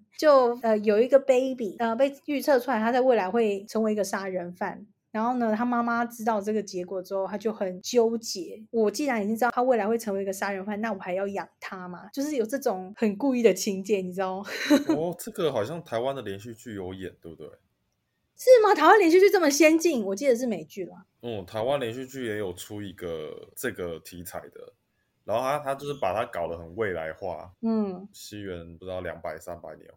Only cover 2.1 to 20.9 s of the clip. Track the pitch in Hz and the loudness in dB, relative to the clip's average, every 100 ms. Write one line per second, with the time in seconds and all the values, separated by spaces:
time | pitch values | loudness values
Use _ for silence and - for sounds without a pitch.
2.1 | 277 - 277 302 269 247 226 220 254 262 | 0 -6 -2 2 2 2 0 2 4 4
3.1 | 226 185 233 226 196 - 220 220 214 196 | 4 2 2 0 0 -4 -2 0 0 -2
4.1 | 202 190 185 175 180 196 185 202 _ _ | -4 -4 -6 -8 -6 -8 -8 -16 _ _
5.1 | 214 226 247 226 214 247 240 233 233 233 | -4 -2 0 0 0 0 0 0 0 -2
6.1 | 233 220 220 202 214 202 185 180 190 175 | -2 -2 0 0 -2 -4 -8 -6 -8 -6
7.1 | 196 190 208 220 208 185 180 - 240 226 | -4 -4 -4 -4 -4 -4 -6 0 2 4
8.1 | 226 233 202 170 202 220 226 208 208 294 | 0 -6 -10 -10 -14 -6 0 0 2 -2
9.1 | 233 202 226 240 240 254 240 202 233 214 | 0 -2 0 0 2 2 2 2 0 -2
10.1 | 196 196 190 202 196 196 208 226 190 190 | -2 -4 -4 -4 -4 -6 -6 -4 -6 -4
11.1 | 180 202 196 165 _ - 190 180 175 208 | -4 -4 -4 -8 _ -14 -12 -12 -14 -12
12.1 | - 285 285 220 269 269 185 185 214 220 | -8 -4 -2 -2 -2 -2 -4 -8 -2 -2
13.1 | 202 277 247 226 185 - 190 190 202 180 | 0 0 4 6 4 0 -4 0 -2 -2
14.1 | 180 185 185 202 - - 285 285 302 170 | -4 -4 -4 -8 -6 4 4 4 0 -2
15.1 | 170 - 214 160 127 107 165 - 117 127 | -6 -10 -4 -2 0 -2 -6 -6 -4 -2
16.1 | 139 104 98 117 113 120 101 90 95 87 | -4 -8 -10 -12 -16 -12 -8 -8 -8 -10
17.1 | - 85 78 76 - _ _ _ _ _ | -12 -16 -16 -18 -20 _ _ _ _ _
18.1 | _ _ - - 508 415 392 311 427 339 | _ _ -6 6 8 8 6 8 8 8
19.1 | 349 392 370 311 285 311 320 349 262 190 | 8 8 6 4 6 6 6 2 0 -2
20.1 | 196 277 233 254 185 156 - 170 | 0 2 2 0 -6 -8 -12 -12